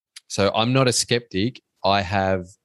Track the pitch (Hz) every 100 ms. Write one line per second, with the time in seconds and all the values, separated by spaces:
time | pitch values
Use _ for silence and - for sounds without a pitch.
0 | _ - - - 101 110 113 131 127 -
1 | - 120 - 95 113 - _ _ 95 101
2 | 90 101 95 95 90 -